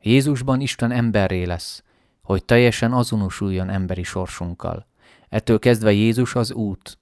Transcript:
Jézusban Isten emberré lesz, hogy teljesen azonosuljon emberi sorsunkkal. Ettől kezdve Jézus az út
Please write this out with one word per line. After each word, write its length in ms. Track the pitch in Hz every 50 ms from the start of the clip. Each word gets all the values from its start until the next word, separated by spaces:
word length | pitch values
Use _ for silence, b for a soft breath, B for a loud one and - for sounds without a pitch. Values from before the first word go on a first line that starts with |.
Jézusban 600 | _ 104 120 135 135 151 147 123 127 135 131 131
Isten 300 | 139 131 - - 131 117
emberré 520 | 123 123 117 117 104 107 98 92 - 90 90
lesz, 400 | 90 87 87 - - - - _ _ _ _ _ _ _ _
hogy 240 | _ - 98 95 -
teljesen 480 | - 120 120 123 120 113 - - 117 123
azonosuljon 760 | 127 120 - 113 110 101 92 - - 104 101 95 92 92 92
emberi 340 | 95 95 92 87 92 90 90
sorsunkkal. 840 | - - 95 92 90 - - 87 87 87 - - 85 82 82 - _ b b b b b b b b
Ettől 300 | - 110 - - 113 104
kezdve 320 | - 123 120 110 110 107
Jézus 440 | 104 101 110 113 113 120 123 117 -
az 160 | 127 117 117
út 460 | 135 117 110 101 95 - _ - - _